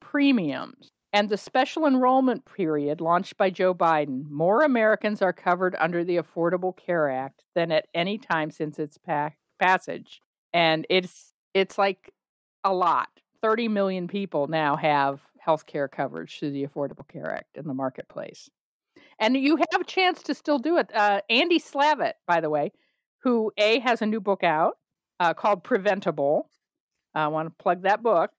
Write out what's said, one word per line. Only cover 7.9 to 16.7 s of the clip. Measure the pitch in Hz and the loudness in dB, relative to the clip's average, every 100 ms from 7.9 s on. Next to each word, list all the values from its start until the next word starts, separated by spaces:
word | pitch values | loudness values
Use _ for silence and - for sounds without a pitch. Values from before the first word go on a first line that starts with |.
any | 170 175 214 | -4 -4 -4
time | - 165 156 | -4 -2 -2
since | - 156 151 | -6 -8 -6
its | 151 - | -10 -10
pa-, | - 151 151 - _ _ | -6 -4 -4 -8 _ _
passage. | 185 185 - - - - _ _ _ | 2 2 -2 -12 -14 -20 _ _ _
And | 170 165 160 - | 0 2 2 0
it's, | 185 185 - - _ _ | 0 0 -10 -20 _ _
it's, | 190 190 - | 0 0 0
like, | 196 196 - _ _ _ _ _ | -2 -2 -12 _ _ _ _ _
a | 196 | -2
lot. | 185 175 139 - _ _ _ | 0 2 2 -2 _ _ _
Thirty | 220 220 233 | 0 0 0
million | 208 196 185 175 | 0 -2 -2 -4
people | 202 196 156 143 | -6 -4 -2 -2
now | 160 151 143 | 0 0 0
have | 151 147 139 139 _ _ | 2 2 2 -2 _ _
health | - 156 - | -2 -2 -2
care | 151 139 | -6 -6
coverage | - 135 80 139 - | -4 -6 -8 -12 -8
through | 151 | -8
the | 139 | -6
Affordable | 139 | -8